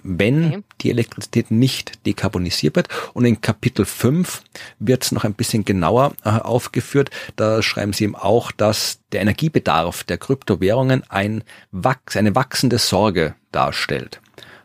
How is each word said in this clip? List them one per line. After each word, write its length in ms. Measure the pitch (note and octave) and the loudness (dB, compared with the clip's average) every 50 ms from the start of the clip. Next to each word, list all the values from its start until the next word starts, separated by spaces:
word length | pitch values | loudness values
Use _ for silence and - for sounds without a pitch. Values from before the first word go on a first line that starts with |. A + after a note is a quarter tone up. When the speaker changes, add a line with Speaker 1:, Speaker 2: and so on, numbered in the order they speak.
| - | -4
Speaker 1:
wenn 420 | G2 F2+ D#2+ G2 A2+ C3+ D#3 E3+ | -6 -2 0 2 2 4 4 2
Speaker 2:
Okay. 160 | D#3+ D#3 G3+ - _ - - | 0 0 -4 -8 _ -14 -4
Speaker 1:
die 80 | - - | -2 0
Elektrizität 600 | - A#2+ A2+ - - - - - - A#2 A#2 - | 0 0 -2 -4 -6 -14 -10 -2 -2 -2 0 2
nicht 560 | A2+ A2+ C3 B2+ - - - - - - - | 2 4 4 2 2 -2 -10 -12 -14 -8 -6
dekarbonisiert 720 | G2+ G2+ - - F#2+ - F#2 F2+ F2 - - - D2 - | -6 -4 -2 -2 -2 -2 -2 -2 -2 -2 0 0 0 2
wird. 120 | F3+ E3+ - - - - - - | 0 -2 -2 -6 -10 -10 -8 -2
Und 100 | - A#2+ | 2 4
in 160 | A#2+ A#2 - | 4 4 2
Kapitel 440 | - - G#2+ - - B2 - - G2 | 0 -4 -2 0 0 -2 0 0 -2
fünf 580 | - - - - A#2+ D3 F3+ F3+ - - - - _ - - - - - - | -2 -2 0 2 2 2 2 0 -2 -6 -14 -16 _ -20 -20 -20 -18 -14 -6
wird's 320 | A2 G#2 B2+ A#2+ - - | 0 2 2 2 2 -2
noch 140 | A#2 A2+ - | -2 -2 -2
ein 100 | G#2+ G2+ | -2 -2
bisschen 300 | - A#2 - - A2 F#2+ | -2 -4 -2 0 -2 0
genauer, 500 | G#2 G2+ F#2+ E2 E2 G#2+ B2 C#3 D3 - - - | 2 2 2 2 4 4 4 2 2 0 -2 -2
äh, 40 | G#2+ | 0
aufgeführt. 800 | G#2+ A#2 - - A2+ B2 - - - B2+ - - - C#3 C3+ - - - - - - | 0 0 0 0 -2 -2 -2 -2 -6 -6 -4 0 0 0 0 0 -4 -14 -14 -12 -4
Da 280 | - A2 G#2+ A2 A2+ | -2 0 0 2 0
schreiben 300 | A2 - - G#2+ G2+ G#2 | 0 -2 -2 -4 -4 -4
sie 120 | G2 - A2 | -2 0 -2
eben 100 | G2+ - | -2 -2
auch, 380 | - - F#2+ A2 A#2+ - - | -2 0 2 2 2 2 -2
dass 480 | - - G#2 G#2+ G2+ - - - - _ _ - | -4 0 0 0 0 0 -4 -6 -8 _ _ -8
der 100 | - F#2+ | -4 -2
Energiebedarf 840 | F#2+ G#2 - - D#3 D#3+ - - - F#2 D2+ E2 E2 F2 - - - | 0 0 0 0 -2 0 0 0 0 2 2 2 0 -2 -4 -8 -8
der 140 | - F2+ E2 | -6 -8 -6
Kryptowährungen 840 | - - C3+ - - - G#2 D#2 F#2+ F#2+ A2 C3 C3 C3 C3 C3 - - | -2 -4 -4 -4 0 -2 0 0 2 2 2 2 2 2 0 0 -2 -4
ein 340 | - G2 G2+ G#2 A2 A2 - _ - - - _ | -4 -2 -2 -2 -4 -6 -8 _ -20 -20 -20 _
wachs-, 440 | - F#2 E2+ - C3 - _ - - | -8 -2 0 0 0 -2 _ -6 -2
eine 180 | G2+ G#2 G#2 F#2 | 2 2 4 4
wachsende 420 | B2+ C3+ - - - - B2 A#2+ A#2 | 2 0 0 -2 0 2 2 2 2
Sorge 560 | - - G#2 F#2 G#2 A2 F2 F2+ D#2+ D2 - _ _ - | 0 2 2 4 4 4 4 2 0 0 -2 _ _ -6
darstellt, 720 | - D2+ C2 C#2+ - - - - D2 C2 A#1+ - - - _ _ _ - - - - - _ | 0 0 0 0 0 -4 -4 -4 -4 -6 -6 -10 -16 -20 _ _ _ -20 -20 -20 -20 -20 _